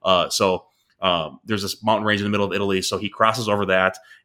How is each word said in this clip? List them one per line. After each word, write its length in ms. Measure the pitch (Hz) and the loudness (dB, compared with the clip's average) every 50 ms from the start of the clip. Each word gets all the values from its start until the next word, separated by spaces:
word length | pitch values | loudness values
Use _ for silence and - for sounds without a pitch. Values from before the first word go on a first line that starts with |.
Uh, 260 | - 95 92 90 80 - | 0 2 2 2 2 0
so, 380 | - - 107 95 92 85 - _ _ _ _ _ _ - | 0 0 2 2 0 0 -4 _ _ _ _ _ _ -4
um, 400 | 95 92 87 85 78 76 69 - - | -2 0 0 0 -2 -6 -10 -14 -8
there's 180 | 95 110 101 | -6 -6 -4
this 200 | 101 95 - - | -4 -6 -8 -6
mountain 240 | 107 110 110 104 107 | -2 -2 -2 0 0
range 140 | 107 104 101 | -2 -2 -2
in 40 | 101 | -2
the 60 | 104 | -2
middle 140 | 104 101 101 | 0 0 -2
of 60 | 95 | -2
Italy. 300 | 90 98 101 98 95 95 | -2 -2 -2 0 0 0
So 160 | 92 - 107 92 | -2 -2 -6 -6
he 100 | 107 98 | -6 -6
crosses 400 | - - 110 113 110 120 113 104 | -2 0 2 2 2 0 0 0
over 160 | 104 101 101 | 0 0 2
that 300 | 95 95 92 92 95 - - - - - - | 2 2 4 2 2 0 -4 -20 -20 -20 -16